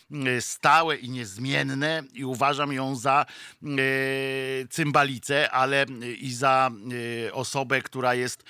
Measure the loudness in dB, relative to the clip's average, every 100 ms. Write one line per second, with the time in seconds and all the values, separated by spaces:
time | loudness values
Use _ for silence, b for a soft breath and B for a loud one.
0 | B -4 -2 0 -2 0 6 6 4 0
1 | -4 -8 -8 -8 -2 -2 0 0 0 -2
2 | -6 -8 -6 0 2 2 0 -2 -4 -2
3 | 2 2 2 B B B -6 0 2 2
4 | 0 -2 -2 -4 -4 -4 -6 -2 2 4
5 | 4 0 -2 2 2 2 2 2 2 -2
6 | -10 -8 -8 0 4 4 4 -2 -10 -8
7 | -6 -4 -6 -6 -4 -4 0 0 -2 -2
8 | 0 0 -2 -6 -14